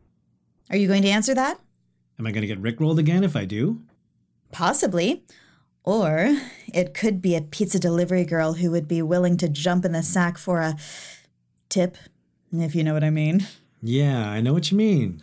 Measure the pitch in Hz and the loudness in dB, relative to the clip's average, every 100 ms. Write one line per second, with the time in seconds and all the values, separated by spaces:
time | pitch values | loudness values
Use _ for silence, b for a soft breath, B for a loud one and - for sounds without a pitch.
0 | _ _ _ _ _ _ - 202 190 196 | _ _ _ _ _ _ -4 0 2 2
1 | 196 208 233 262 269 370 _ _ _ _ | 2 2 2 0 -2 -4 _ _ _ _
2 | _ - 110 107 104 98 110 117 156 160 | _ -10 -6 -4 -4 -4 -4 -2 0 2
3 | 156 180 196 143 95 104 160 226 - _ | 2 2 2 -2 -4 -2 -2 -4 -10 _
4 | _ _ _ _ _ - 175 277 254 175 | _ _ _ _ _ -2 0 2 0 0
5 | 190 349 - b b b b _ - 220 | 0 -2 -8 b b b b _ -2 0
6 | 165 156 226 285 B B B 175 180 - | 2 2 2 0 B B B -4 -2 -2
7 | 226 190 185 165 151 - 202 185 180 170 | -2 0 0 0 -2 -4 0 0 2 0
8 | 180 180 156 165 160 165 175 170 156 165 | 2 0 2 0 0 0 0 0 0 -2
9 | 160 180 180 175 170 143 180 180 180 165 | 2 2 2 2 0 -2 0 0 0 -2
10 | 180 185 175 175 - 170 160 151 B B | 0 2 0 -2 -2 -2 -2 -4 B B
11 | B B B _ _ _ - 190 180 - | B B B _ _ _ -4 0 0 -4
12 | - _ _ _ _ 165 165 165 156 151 | -20 _ _ _ _ -4 -2 0 0 2
13 | 156 156 151 185 190 B B _ 113 131 | 2 2 2 0 -2 B B _ -2 2
14 | 143 127 104 107 120 165 147 196 220 175 | 2 0 -2 -2 0 0 2 2 2 2
15 | 101 82 | 0 -6